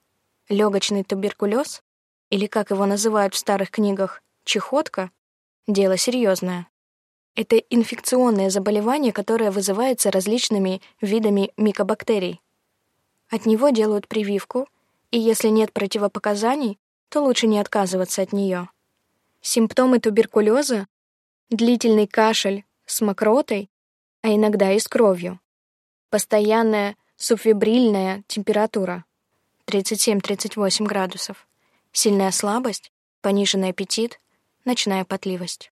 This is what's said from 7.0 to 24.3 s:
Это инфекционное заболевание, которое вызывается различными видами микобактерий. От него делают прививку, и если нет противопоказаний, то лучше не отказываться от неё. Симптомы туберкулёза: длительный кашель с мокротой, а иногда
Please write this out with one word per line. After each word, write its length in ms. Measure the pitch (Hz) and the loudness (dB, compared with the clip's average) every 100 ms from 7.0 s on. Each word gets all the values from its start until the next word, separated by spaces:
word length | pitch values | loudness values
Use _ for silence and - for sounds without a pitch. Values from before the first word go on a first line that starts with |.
| _ _ _ - | _ _ _ -8
Это 220 | 220 226 | 2 2
инфекционное 920 | - 233 220 233 - 254 247 202 190 | 4 0 0 -4 -2 2 2 2 0
заболевание, 640 | 196 190 208 214 294 254 | 0 0 0 0 0 0
которое 380 | 208 202 226 214 | -2 -2 0 0
вызывается 580 | 196 196 196 262 247 202 | 0 -2 0 0 0 0
различными 720 | 190 190 240 - 202 190 185 - _ | 0 0 -2 0 0 0 -4 -10 _
видами 520 | 202 220 220 202 196 - | -2 0 2 0 0 0
микобактерий. 880 | 214 196 202 214 - 214 180 170 _ _ _ _ _ _ _ _ _ | 0 0 -2 -2 -2 -2 -2 -8 _ _ _ _ _ _ _ _ _
От 160 | 226 226 | -4 0
него 240 | 220 285 | 2 4
делают 380 | 226 214 208 - | 4 2 -2 -4
прививку, 600 | 220 202 202 - 247 277 _ _ _ _ | -6 -4 -4 -4 -6 -8 _ _ _ _
и 80 | 240 | 0
если 300 | 226 220 220 | 2 2 2
нет 220 | 220 214 | 2 2
противопоказаний, 1080 | - 202 214 202 202 214 208 226 294 240 196 _ _ _ | -2 -4 -2 -2 -2 -4 -2 -2 0 -4 -6 _ _ _
то 140 | 302 | 0
лучше 220 | 285 240 226 | 2 2 2
не 140 | 208 | 2
отказываться 640 | 202 214 190 185 180 - | 2 0 0 -2 -2 -4
от 100 | 185 | -2
неё. 360 | 202 196 180 180 _ _ _ _ _ _ _ | -2 -2 -4 -8 _ _ _ _ _ _ _
Симптомы 580 | - 240 220 - 254 247 | -2 0 2 2 4 4
туберкулёза: 880 | 226 208 214 220 214 247 277 226 196 _ _ _ _ _ - | 2 2 2 2 2 2 0 -4 -6 _ _ _ _ _ -6
длительный 560 | 220 233 240 233 214 208 | 0 2 2 4 4 2
кашель 580 | - 220 220 196 196 - _ - | 2 2 2 -2 -4 -10 _ -10
с 160 | - | -2
мокротой, 680 | 214 190 214 247 302 202 202 _ _ _ _ _ | -2 0 2 2 0 -4 -8 _ _ _ _ _
а 60 | |
иногда 420 | 220 | 0